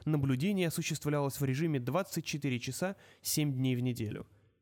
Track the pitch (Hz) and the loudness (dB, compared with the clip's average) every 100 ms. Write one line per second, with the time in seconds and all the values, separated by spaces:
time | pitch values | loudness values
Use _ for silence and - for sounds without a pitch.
0 | 151 151 135 127 185 196 170 170 160 151 | 0 2 4 2 2 2 0 0 -4 -2
1 | 151 147 139 135 135 131 170 143 123 160 | 0 0 0 0 0 0 0 0 0 -2
2 | 196 175 - 151 143 123 - - 185 202 | 0 -4 -4 -4 -2 -2 -4 -4 -4 -4
3 | - - - - 147 131 131 123 127 120 | -14 -10 -2 2 2 2 2 2 0 -2
4 | 107 - - - _ _ | -4 -6 -12 -20 _ _